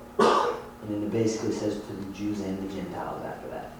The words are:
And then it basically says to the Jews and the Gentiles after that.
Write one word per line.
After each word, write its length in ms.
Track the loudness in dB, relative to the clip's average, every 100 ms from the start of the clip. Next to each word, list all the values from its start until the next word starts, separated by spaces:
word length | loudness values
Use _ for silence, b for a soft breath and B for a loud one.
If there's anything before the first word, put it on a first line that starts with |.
| -8 6
And 720 | 8 8 4 0 -6 -12 -4
then 140 | -2
it 80 | 0
basically 400 | 4 4 2 0
says 240 | 0 0 -2
to 180 | -4
the 200 | -8 -8
Jews 280 | -4 -2 -2
and 160 | -2 -2 -4
the 60 |
Gentiles 480 | -4 -6 -4 -4 -4
after 240 | -6 -6 -8
that. 220 | -8 -8 -10